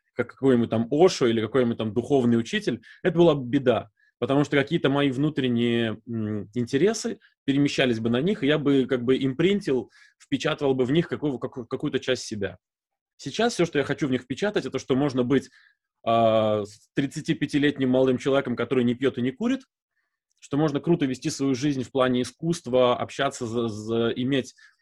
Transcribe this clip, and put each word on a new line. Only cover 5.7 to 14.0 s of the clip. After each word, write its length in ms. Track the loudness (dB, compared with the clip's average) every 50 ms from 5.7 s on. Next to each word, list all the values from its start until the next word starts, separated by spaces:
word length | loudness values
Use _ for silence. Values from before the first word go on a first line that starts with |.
| 2 0 0 -2 -4 -8 -10
м, 420 | -8 -6 -6 -4 -4 -4 -6 -8 -8 -6
интересы 680 | -6 -4 -2 0 2 2 2 0 -2 -6 -8 -10 -10 _ _ _ _ -4
перемещались 560 | -2 0 2 2 0 2 0 0 0 0 0
бы 100 | 0 -2
на 120 | 0 0
них, 220 | 0 0 -2 0 0
и 40 |
я 120 | 0 0 2
бы 260 | 2 2 2 2 2
как 180 | 2 0 -2 2
бы 140 | 2 2
импринтил, 720 | 2 2 -2 0 2 2 2 2 0 0 0 -2 -2 -2 -6 _ -20 -20 _ _ _
впечатывал 540 | -10 -6 -6 -2 -2 -2 -2 0 0 0 2
бы 100 | 2 0
в 60 | 2
них 180 | 2 0 0 0
какую-, 300 | -4 -4 -4 -4 -4 -4
какую-, 260 | -8 -10 -10 -12 -12
какую-то 340 | -10 -8 -6 -6 -4 -4 -4
часть 240 | -2 -2 -4 -4 -4
себя. 340 | -8 -8 -6 -6 -8 -8 -12 _ _ _ _ _ _ _ _ _ _ _
Сейчас 360 | -14 -12 -8 -4 -2 -2 0 2
всё, 120 | 0 -2
что 140 | 0 0 -2
я 40 | 0
хочу 240 | 0 -2 -2